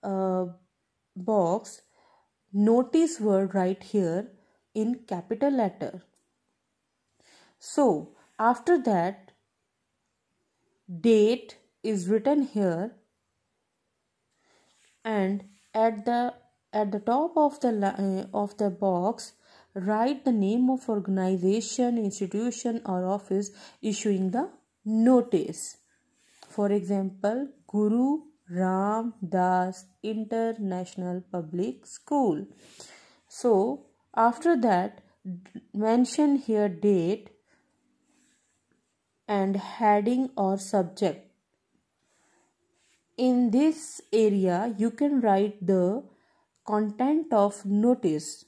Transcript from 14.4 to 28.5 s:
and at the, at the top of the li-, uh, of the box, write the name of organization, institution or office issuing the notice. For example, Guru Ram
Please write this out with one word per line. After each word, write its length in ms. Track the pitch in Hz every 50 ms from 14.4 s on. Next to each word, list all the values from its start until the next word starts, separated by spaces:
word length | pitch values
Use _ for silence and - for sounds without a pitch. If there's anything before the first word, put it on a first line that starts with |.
| _ _ _ _ _ _ _ _ _ _ _ _ _
and 400 | 226 220 208 190 185 202 202 196 - _ _ _ _ _
at 300 | 220 220 226 226 214 208
the, 300 | 247 240 240 240 240 - - _ _ _ _ _ _
at 200 | - 214 214 202
the 80 | 196 208
top 360 | 202 - 233 269 311 339 339
of 240 | 320 302 285 285 -
the 120 | - 247
li-, 140 | 226 208 196
uh, 400 | 196 - - 202 196 190 190 196 190 190
of 220 | 208 208 202 208 -
the 120 | 214 202
box, 640 | 185 - 208 190 185 175 175 202 233 - - - _ _ _ _ _ - - _ _
write 500 | 196 185 196 214 214 233 262 285 277 -
the 80 | 262
name 380 | 247 214 190 190 214 240 254 247
of 180 | 262 254 - -
organization, 1080 | 220 208 202 - 190 190 185 185 190 185 175 190 202 226 214 220 - - 247 240 240 233
institution 840 | 214 196 190 - 196 180 175 202 226 247 233 - - 240 226 233 226
or 200 | - 185 180 180
office 440 | 185 196 202 196 - 196 196 208 196 - - - - - _
issuing 480 | - 220 202 - - 220 202 185 190 190
the 200 | 180 233 311 - - _ _ _ _ _ _
notice. 920 | 214 220 220 226 247 262 247 240 240 - 170 - - 165 - - - - _ _ _ _ _ _ _ _ _ _ _ _ _ - -
For 220 | - - 202 202
example, 760 | 202 208 180 180 202 196 190 190 190 - - 202 220 254 285 277 - _ _
Guru 560 | - - 208 214 214 220 240 254 269 294 311 - - _ _ _
Ram 680 | -